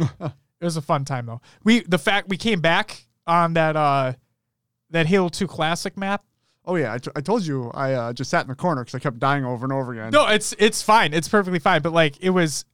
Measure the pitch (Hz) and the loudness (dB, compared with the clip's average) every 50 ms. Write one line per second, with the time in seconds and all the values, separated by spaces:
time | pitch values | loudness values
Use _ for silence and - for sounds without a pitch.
0 | 165 135 - - 180 143 - _ _ _ _ _ 170 175 160 160 143 - 170 143 | -4 -4 -4 -6 -10 -10 -10 _ _ _ _ _ -6 -4 -4 -6 -2 -2 -2 -2
1 | 139 139 143 127 120 117 113 120 - - _ _ _ 208 226 240 180 - 170 180 | -2 -4 -6 -8 -8 -10 -12 -14 -16 -20 _ _ _ 4 4 4 4 0 -2 0
2 | - 220 196 202 196 190 190 - - 226 220 180 147 165 165 190 208 - - - | 2 2 0 0 0 -2 -6 -4 -2 -2 -2 2 2 2 2 2 0 -2 -8 -18
3 | _ _ _ _ _ - 170 175 170 170 165 165 160 156 151 156 151 143 139 139 | _ _ _ _ _ 0 2 2 2 2 2 2 2 2 2 2 2 2 2 2
4 | 135 127 123 - _ _ _ _ _ _ _ _ _ _ _ _ _ _ 160 165 | 0 -2 -4 -6 _ _ _ _ _ _ _ _ _ _ _ _ _ _ -2 0
5 | 160 160 190 196 185 175 - - 202 175 - - 156 156 170 170 - 196 - 196 | 2 4 4 2 2 2 -2 -4 -6 -6 -4 -4 -2 -2 -2 -4 -6 -10 -8 -6
6 | 196 196 202 202 - _ _ _ _ _ _ _ _ - 180 175 139 113 107 123 | -4 -4 -4 -6 -6 _ _ _ _ _ _ _ _ -4 -2 -2 0 -2 -4 -6
7 | 127 147 - 151 139 165 208 240 190 160 143 135 123 117 - - 139 131 135 127 | -8 -8 -8 -8 -4 -2 -2 -2 0 -2 -4 -4 -4 -6 -6 -4 -2 -2 0 -2
8 | 117 117 120 - 135 - - 170 135 131 131 - - 180 160 131 120 - - 127 | -2 -4 -6 -6 -6 -2 -2 -2 -2 -2 -8 -4 -2 -2 -2 -2 -4 -8 -10 -6
9 | - 151 117 117 127 135 143 143 135 123 127 117 120 131 135 135 131 120 123 113 | -6 -6 -4 -2 0 0 0 0 -2 -4 -4 -4 -4 -4 -4 -4 -4 -6 -8 -10
10 | 110 113 113 294 294 - 214 208 - - - - 208 226 214 - - - 214 233 | -8 2 2 4 4 4 2 0 0 -4 -2 2 2 2 2 0 2 4 4 4
11 | 208 156 147 165 156 - - 208 196 185 180 170 - 202 185 160 143 170 160 170 | 4 4 0 -2 -2 2 2 2 2 2 -2 0 2 2 2 4 2 2 2 4
12 | 160 151 139 - - 185 185 185 170 156 139 - - - | 4 2 2 -2 -2 0 2 2 2 2 0 -6 -10 -12